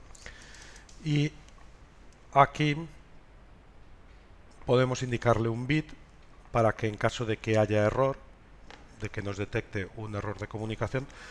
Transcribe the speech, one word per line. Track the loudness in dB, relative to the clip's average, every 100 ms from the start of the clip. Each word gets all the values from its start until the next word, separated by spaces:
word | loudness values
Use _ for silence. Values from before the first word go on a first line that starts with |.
| -20 -18 -18 -18 -18 -18 -18 -18 -20 -8
Y | 0 2 2 -2 -18 -20 -20 -20 -20 -20 -20 -20 2
aquí | 6 6 6 0 0 -6 -14 -20 -20 -20 -20 -20 -20 -20 -20 -20 -20 -20 -20 -20 -20 -20 -8 2
podemos | 4 4 2
indicarle | -2 2 4 4 2
un | -2 0
bit | 0 0 -8 -18 -20 -20 -20 -2
para | 4 4
que | 2 -2
en | 0
caso | 0 0
de | -2 -2
que | 2 4
haya | 4 4
error, | 4 2 0 -2 -12 -20 -20 -20 -20 -20 -20 -10
de | -10
que | -6
nos | -6 -4
detecte | -4 -4 -4 -6 -8 -8
un | -8 -6
error | -6 -6
de | -8
comunicación, | -6 -6 -4 -2 -2 -6 -12 -18